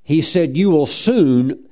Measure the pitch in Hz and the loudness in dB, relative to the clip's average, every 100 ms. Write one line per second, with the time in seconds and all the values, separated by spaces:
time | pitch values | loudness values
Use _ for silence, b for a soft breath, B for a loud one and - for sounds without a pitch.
0 | - 156 - 180 160 139 202 156 139 - | -2 -2 0 -2 -2 0 0 2 0 -2
1 | - 240 143 123 131 - - | 0 2 2 2 0 -6 -14